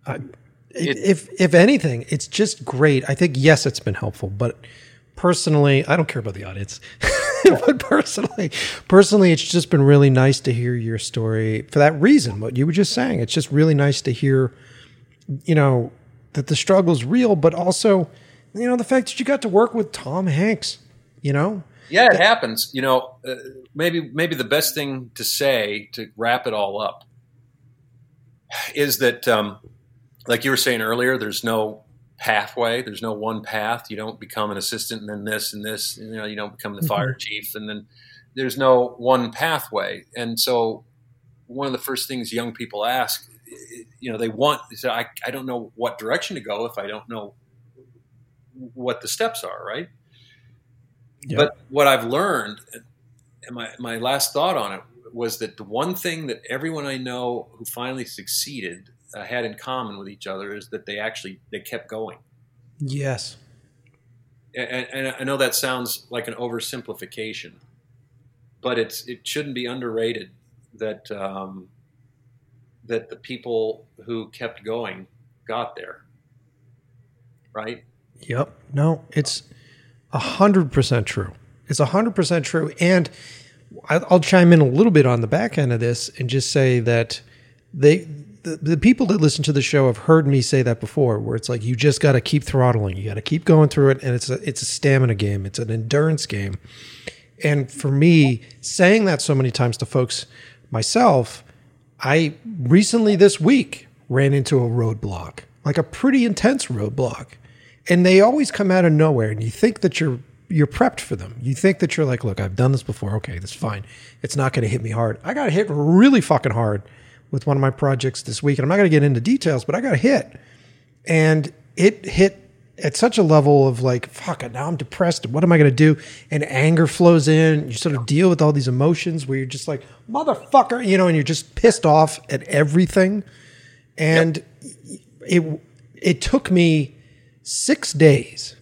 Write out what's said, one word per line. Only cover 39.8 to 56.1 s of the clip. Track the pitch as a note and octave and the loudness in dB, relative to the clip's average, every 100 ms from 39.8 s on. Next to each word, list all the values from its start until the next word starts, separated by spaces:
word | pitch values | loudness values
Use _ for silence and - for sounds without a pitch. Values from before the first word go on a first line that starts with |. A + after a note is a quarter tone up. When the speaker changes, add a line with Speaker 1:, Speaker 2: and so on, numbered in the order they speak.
| G2 F#2+ _ A#2 | -6 -10 _ -12
Speaker 2:
And | A#2 A2+ | -10 -6
so | - B2 A2+ A2 _ _ _ _ _ _ _ | -2 0 -2 -6 _ _ _ _ _ _ _
one | B2 C#3 | -10 -8
of | |
the | B2+ | -8
first | - C3 - | -8 -8 -8
things | C3 A2+ | -10 -8
young | A2+ A#2 | -8 -8
people | A2+ A2+ G#2 | -12 -12 -6
ask, | A2 B2+ B2 - _ _ _ - - A#2 - _ | -4 -4 -4 -8 _ _ _ -20 -20 -20 -20 _
you | B2+ | -12
know, | A2 | -6
they | A2+ | -8
want, | G#2+ C#3+ D3 - | -2 -2 -2 -8
they | |
say, | A#2+ B2+ | -8 -6
"I, | A2+ A#2 - | -6 -8 -10
I | A#2 | -12
don't | C3+ C3 | -10 -8
know | B2 G#2+ - | -10 -10 -8
what | A#2+ - | -8 -6
direction | A2 C#3 - | -6 -6 -6
to | E3+ | -12
go | G#2+ G#2 A#2 | -10 -8 -8
if | G#2+ | -10
I | G2+ | -10
don't | G#2+ A2+ | -12 -14
know | A2+ G2+ _ _ _ _ _ _ _ _ _ _ _ _ C4 C4 | -14 -16 _ _ _ _ _ _ _ _ _ _ _ _ -20 -20
what | C4 B3 - | -10 -8 -6
the | - | -8
steps | - A3+ - | -6 -6 -6
are," | F2+ G2 | -12 -12
right? | F#2 A#2 F3 _ _ _ _ _ _ _ _ _ _ _ _ _ | -12 -12 -12 _ _ _ _ _ _ _ _ _ _ _ _ _
Speaker 1:
Yeah. | C3+ D3 | -10 -2
Speaker 2:
But | D3 - _ | -2 -2 _
what | C3+ C#3 | 0 2
I've | C3 | 2
learned, | A#2 C3+ G3 D3+ G#2 G#2 _ A#2 _ _ _ _ _ _ | -2 -4 -2 -4 -6 -14 _ -20 _ _ _ _ _ _
and | - | -20
my, | B2 A2+ - | -16 -16 -14
my | B2 A2+ | -12 -6
last | B2 C#3 - | -4 -4 -4
thought | C#3+ E3 E3 | -4 -2 -4
on | G#2 | -6
it | F#2+ _ _ - | -12 _ _ -20
was | A#2 A#2 - | -10 -10 -8
that | A2 - | -12 -14
the | |
one | G2 A2+ D#3+ | -12 -6 -6
thing | F3+ F3+ | -6 -8